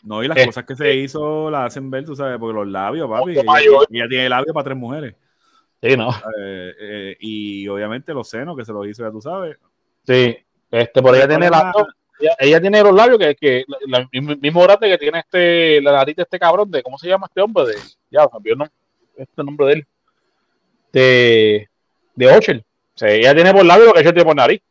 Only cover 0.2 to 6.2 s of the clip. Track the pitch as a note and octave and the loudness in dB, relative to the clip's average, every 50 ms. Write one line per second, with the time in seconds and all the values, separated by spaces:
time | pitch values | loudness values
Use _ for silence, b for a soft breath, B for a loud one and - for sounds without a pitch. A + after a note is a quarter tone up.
0.2 | A#2 C#3 D#3+ C3 B2+ A#2+ A2 B2+ A#2+ _ C3+ B2 D3+ - C3+ C3+ C3+ C#3 C3+ D#3 | -6 -4 0 0 0 0 -2 -12 -14 _ -12 -6 -4 -2 -2 -2 -4 -8 -10 -10
1.2 | D3+ D3+ D#3 D#3 D#3 D#3 D3+ C#3+ B2+ A#2+ - C#3+ C3+ C3+ C3 C3 C#3+ D#3+ D3 C3 | -8 -8 -6 -6 -8 -6 -6 -6 -6 -6 -8 -12 -14 -12 -12 -12 -12 -12 -12 -10
2.2 | C#3+ C3+ B2 A#2 A2+ A2+ A2 G#2+ G2+ G2+ G2 F#2+ F#2+ G2+ C3+ D#3+ D#3+ B2+ A2 A#2 | -10 -10 -8 -8 -10 -10 -8 -8 -8 -8 -8 -8 -8 -6 -6 -8 -8 -6 -4 -4
3.2 | - F3+ F3 C#3 C3+ - D3+ D3 D3 C#3+ C#3 C#3 C#3+ - A2 A#2+ A#2 A#2 C3 B2+ | -4 -4 -4 -4 -2 0 0 0 2 2 4 2 2 0 -2 -8 -8 -6 -6 -6
4.2 | B2+ B2+ B2+ B2 C#3 D#3 D#3 D#3 C3+ C#3 C3+ C3 B2 A#2 C3+ D#3 D3+ A#2+ G2 _ | -4 -2 -4 -4 -4 -6 -8 -8 -8 -8 -10 -12 -12 -14 -14 -14 -16 -16 -20 _
5.2 | _ _ _ _ _ _ _ _ _ _ _ _ - A#2+ C3 B2 A2 A#2+ A#2+ - | _ _ _ _ _ _ _ _ _ _ _ _ -2 0 0 0 0 -6 -8 -10